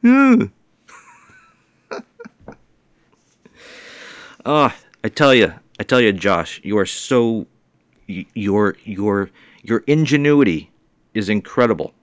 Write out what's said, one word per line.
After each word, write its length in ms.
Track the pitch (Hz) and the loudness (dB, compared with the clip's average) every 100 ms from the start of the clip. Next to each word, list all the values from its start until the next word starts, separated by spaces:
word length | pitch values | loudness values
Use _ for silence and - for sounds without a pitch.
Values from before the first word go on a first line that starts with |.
Yeah. 340 | 240 262 269 240 - _ _ _ _ - _ _ _ _ _ _ _ _ _ | 4 4 6 4 0 _ _ _ _ -20 _ _ _ _ _ _ _ _ _
<laughs> 60 | 403 - _ 466 _ - - _ _ _ _ _ _ _ _ _ _ - - - - - - - - | -18 -18 _ -20 _ -20 -20 _ _ _ _ _ _ _ _ _ _ -20 -20 -20 -20 -20 -20 -20 -14
Ah, 300 | - 151 135 - _ _ | -4 0 0 -2 _ _
I 40 | 110 | -10
tell 240 | - 143 | 0 4
ya, 200 | 127 92 - _ _ | 4 2 0 _ _
I 60 | |
tell 160 | 107 127 | -2 2
ya, 100 | 113 | 2
Josh, 500 | 95 98 90 80 - | 0 0 -2 -4 -12
you 120 | - 104 | -6 -4
are 80 | 92 | -4
so, 600 | - - 127 117 113 - _ _ _ _ _ - | -6 -2 0 0 -2 -8 _ _ _ _ _ -14
y-, 180 | 92 98 | -14 -12
your, 420 | - 101 101 104 - | -8 -2 0 -2 -4
your, 480 | - 98 104 101 95 _ _ _ | -14 -6 -4 -2 -6 _ _ _
your 220 | - 113 - | -6 -4 0
ingenuity 880 | 151 147 147 147 147 120 80 73 _ _ _ _ | 0 0 0 2 2 2 0 -8 _ _ _ _
is 140 | 110 98 | -8 -4
incredible. 680 | 104 - - 120 92 - _ | -4 -4 -2 0 0 -6 _